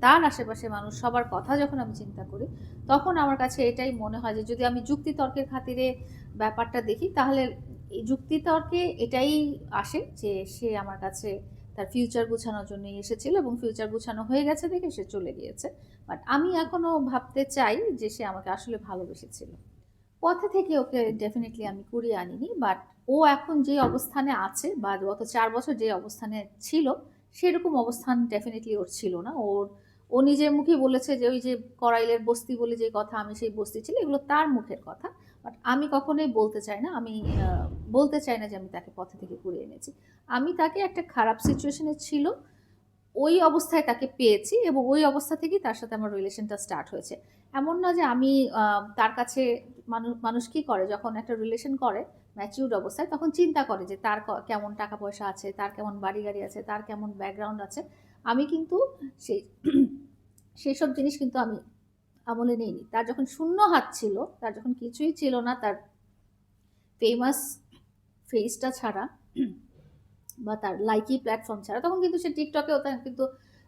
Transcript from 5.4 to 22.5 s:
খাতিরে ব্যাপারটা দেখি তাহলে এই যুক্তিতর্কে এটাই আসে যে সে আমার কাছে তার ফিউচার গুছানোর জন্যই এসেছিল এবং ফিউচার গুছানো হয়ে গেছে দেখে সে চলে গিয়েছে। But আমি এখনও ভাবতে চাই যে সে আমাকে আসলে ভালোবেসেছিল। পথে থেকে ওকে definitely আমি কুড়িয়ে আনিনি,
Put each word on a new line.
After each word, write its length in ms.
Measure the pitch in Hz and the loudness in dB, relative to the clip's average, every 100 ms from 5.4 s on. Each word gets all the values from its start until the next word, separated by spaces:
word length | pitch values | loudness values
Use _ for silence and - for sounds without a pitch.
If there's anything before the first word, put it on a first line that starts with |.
| 269 | -4
খাতিরে 500 | 262 262 247 254 254 - - - 208 | -4 -4 0 0 -2 -10 -14 -12 -2
ব্যাপারটা 460 | 214 214 226 247 | -2 0 -2 -2
দেখি 260 | 220 220 370 | -2 -2 0
তাহলে 480 | 294 269 269 254 - - - - | 2 4 4 2 -4 -14 -16 -12
এই 120 | 202 | -6
যুক্তিতর্কে 840 | 226 269 - 311 339 320 320 349 | -2 -2 0 0 2 2 2 0
এটাই 720 | 359 - 233 254 277 302 294 285 - | 0 -2 -2 2 2 2 0 -4 -6
আসে 360 | 208 208 311 494 - | -6 -4 -6 -8 -6
যে 300 | 208 196 190 | -4 -4 -6
সে 300 | - 233 208 | -6 -4 -2
আমার 220 | 196 196 | -6 -6
কাছে 440 | 196 190 208 196 - - - - | -8 -6 -8 -8 -10 -18 -14 -10
তার 100 | 190 | -4
ফিউচার 340 | 247 233 240 226 | -2 0 0 0
গুছানোর 400 | 226 233 208 196 | -2 -4 -8 -8
জন্যই 320 | 202 202 202 | -12 -12 -10
এসেছিল 380 | 202 220 277 381 | -8 -6 0 2
এবং 200 | 262 233 | 2 -2
ফিউচার 280 | 240 220 214 | -4 -4 -4
গুছানো 340 | 220 233 220 | -6 -6 -6
হয়ে 220 | 220 269 | 0 2
গেছে 240 | 294 302 339 | 2 0 -2
দেখে 220 | 359 359 | -2 -4
সে 140 | - | -6
চলে 280 | 190 202 175 | -8 -6 -6
গিয়েছে। 380 | - - - - - - - - | -8 -12 -10 -12 -12 -20 -18 -12
But 100 | - - | -8 0
আমি 300 | 277 349 349 | 2 2 2
এখনও 440 | 320 349 330 320 | 0 0 2 2
ভাবতে 440 | 262 254 - 269 | 2 -2 -2 -2
চাই 480 | 269 277 226 262 453 | 0 2 2 2 0
যে 180 | 254 214 | -2 -4
সে 140 | - | -4
আমাকে 260 | 214 190 190 | -6 -6 -6
আসলে 260 | 190 240 220 | -6 -6 -8
ভালোবেসেছিল। 720 | 208 185 180 170 - - - - - - _ _ _ - | -6 -8 -8 -12 -16 -16 -16 -18 -20 -20 _ _ _ -2
পথে 280 | 330 349 403 | 0 2 0
থেকে 300 | 381 381 302 | 0 2 2
ওকে 340 | 254 254 220 220 | 2 0 0 0
definitely 500 | 214 240 226 226 214 | -4 -4 -6 -8 -8
আমি 140 | 196 - | -10 -8
কুড়িয়ে 260 | 233 233 202 | -4 -2 -2
আনিনি, 320 | 180 180 320 | -4 2 4